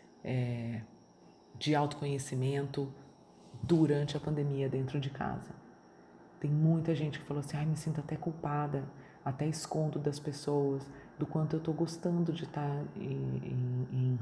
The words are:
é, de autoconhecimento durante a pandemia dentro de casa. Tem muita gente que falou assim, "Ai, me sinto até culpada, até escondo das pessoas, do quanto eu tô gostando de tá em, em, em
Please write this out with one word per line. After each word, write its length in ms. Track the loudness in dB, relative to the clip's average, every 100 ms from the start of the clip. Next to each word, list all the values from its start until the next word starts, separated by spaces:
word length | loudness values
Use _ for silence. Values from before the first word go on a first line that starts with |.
| -20 -10
é, 580 | -2 0 0 -2 -4 -6 -8 -16 -20 -20 -20 -20 -20 -4
de 180 | 2 4
autoconhecimento 1160 | 2 0 -2 -2 -2 0 0 0 0 -2 -4 -6 -18 -20 -20 -20 -20 -8
durante 540 | 4 6 6 4 2 -2
a 40 |
pandemia 500 | 0 0 2 2 0
dentro 300 | 0 0 0
de 100 | -2
casa. 420 | -2 -2 -4 -8 -14 -20 -20 -20 -20 -20 -20 -20 -6
Tem 100 | 0
muita 460 | 4 6 6 2 2
gente 240 | 0 -4
que 60 | -4
falou 160 | -4
assim, 160 | -2 -2
"Ai, 80 | 0
me 100 | 0
sinto 240 | -2 -2
até 160 | -4 -4
culpada, 680 | -2 -2 0 0 0 0 -2 -10 -18 -8 -4
até 200 | 0 0
escondo 540 | 0 -2 0 0 2
das 200 | 0 0
pessoas, 720 | -4 -4 0 2 4 2 -4 -12 -16 -6
do 80 | -2
quanto 320 | 0 0 0
eu 20 |
tô 140 | 0
gostando 580 | 0 0 0 0 2 2
de 160 | 0 -4
tá 340 | -4 -2 -2 -4 -6
em, 460 | -4 -2 -2 -2
em, 440 | -2 -2 0 0 0
em 280 | 2 2 2